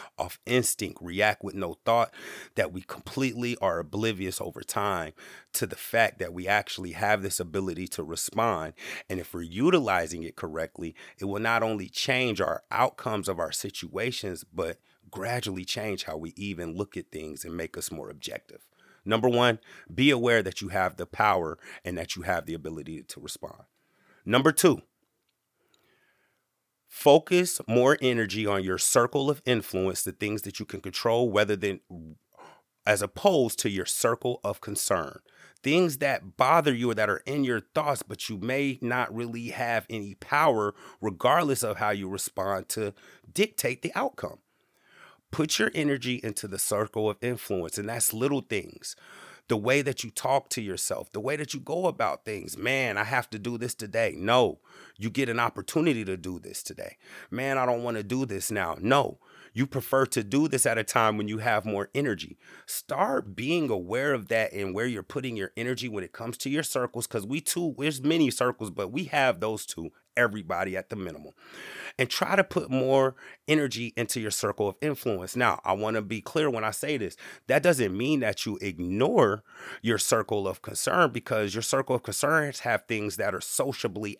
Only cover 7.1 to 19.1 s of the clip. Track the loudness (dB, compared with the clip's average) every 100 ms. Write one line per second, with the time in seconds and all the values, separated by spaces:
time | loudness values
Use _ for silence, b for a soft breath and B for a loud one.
7.1 | 2 0 -4 -2 -2 -2 -4 -6 -8 -6
8.1 | -6 -4 0 2 0 -4 -10 B B B
9.1 | -8 -8 -10 -6 0 4 4 4 2 0
10.1 | -6 -10 -8 -8 -6 -6 -8 -10 -10 B
11.1 | B -4 -2 0 2 2 -2 -6 -4 0
12.1 | 0 0 0 0 -2 -2 2 2 0 -4
13.1 | -4 -2 -2 -2 -4 -8 -10 -8 -4 -4
14.1 | -4 -6 -8 -8 -6 -4 -6 b b -14
15.1 | -8 -4 -4 -4 -6 -6 -4 -4 -4 -6
16.1 | -8 -8 -8 -8 -6 -6 -6 -6 -8 -10
17.1 | -10 -10 -10 -8 -8 -8 -8 -10 -8 -12
18.1 | -12 -12 -12 -14 -20 _ _ b b -2